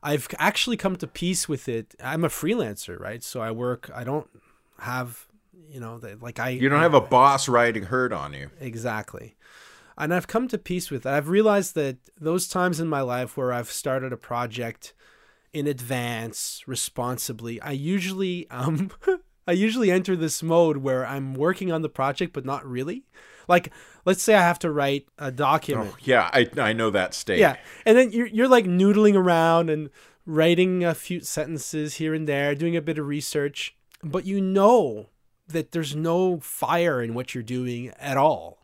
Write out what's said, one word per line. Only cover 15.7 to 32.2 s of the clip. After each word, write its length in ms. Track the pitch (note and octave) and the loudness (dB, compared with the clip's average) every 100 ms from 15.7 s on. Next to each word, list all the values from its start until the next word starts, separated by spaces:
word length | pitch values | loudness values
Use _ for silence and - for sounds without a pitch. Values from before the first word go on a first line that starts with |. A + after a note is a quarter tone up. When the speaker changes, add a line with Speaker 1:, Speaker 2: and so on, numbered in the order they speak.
| C3+ A#2+ B2+ A#2+ A#2 A2+ G#2 - - - | -4 -6 -4 -4 -6 -8 -8 -10 -10 -10
Speaker 1:
responsibly, 920 | B2+ - - A#2+ B2 - A2+ A#2 A#2 | -8 -6 -6 -6 -4 -8 -8 -10 -10
I 100 | D3+ | -8
usually, 800 | C#3 D3 G3 F#3 F#3+ F#3+ F3+ - | -6 -2 -2 -2 -4 -4 -4 -8
um, 400 | B2 C3 D#3 F#3+ - - F4+ | -6 -4 -2 -4 -4 -2 -2
<laughs> 280 | _ _ - | _ _ -2
I 60 | |
usually 380 | F3+ G#3+ A#3 G#3 | 2 2 2 2
enter 240 | F#3 F#3 F3+ | 2 0 -2
this 280 | D#3 - | -2 -4
mode 340 | D#3+ E3 E3 C#3+ | 2 4 4 2
where 280 | C3+ B2+ B2 | 0 -2 -2
I'm 280 | C#3 C3+ | -6 -6
working 380 | C3 D#3 F#3 F#3 | -2 0 0 -2
on 100 | E3 | -2
the 80 | D#3 | -4
project, 440 | - C3+ C3+ F3 | -2 -4 -2 -6
but 120 | D3 C3 | -6 -6
not 200 | C#3 C#3 | -8 -6
really. 340 | B2 C#3 A#3+ _ - - - - | -8 -6 -10 _ -20 -20 -20 2
Like, 240 | F3+ - - - _ - | 2 2 -18 -20 _ 0
let's 180 | F#3 | 0
say 100 | - | 4
I 80 | G#3+ | 6
have 160 | F3 F3 | 6 2
to 120 | E3+ | -2
write 340 | D3 C#3 C#3 - - | 0 0 -2 -6 -12
a 120 | C#3+ | -10
document. 600 | B2+ C#3+ D3+ - B2+ G#2+ | -2 2 2 0 -4 -4
Speaker 2:
Oh, 40 | F2+ | -8
yeah, 260 | - B2 F2 | 2 4 4
I, 160 | C3+ A#2+ - | 4 2 2
I 160 | A2 | 0
know 160 | A2+ A2+ | 2 2
that 240 | G2 F#2 | 2 -2
state. 240 | - - G2 | -4 -2 4
Speaker 1:
Yeah, 180 | F3+ C3 - - - | 4 4 -12 -4 6
and 100 | A#3 | 6
then 160 | B3+ | 6
you're, 140 | A3 A#3 | 2 -2
you're, 200 | G#3+ B3+ | 2 6
like, 180 | B3+ F#3+ | 6 6
noodling 480 | F3+ G3 G#3 G#3+ G3+ | 4 4 6 6 6
around 540 | F3+ E3+ E3 E3 E3 | 4 4 4 4 2
and 220 | D#3 D3+ _ - _ - | -2 -6 _ -20 _ -4
writing 580 | D#3 D#3+ F3 F#3 F3+ | 2 4 4 2 2
a 120 | F3 D#3+ | 0 -2
few 260 | - F3 | -6 -8
sentences 760 | - - D#3 D#3+ - D#3 D3+ - | -6 -6 -6 -8 -8 -6 -6 -4
here 180 | D#3 | -4
and 120 | D#3 | -2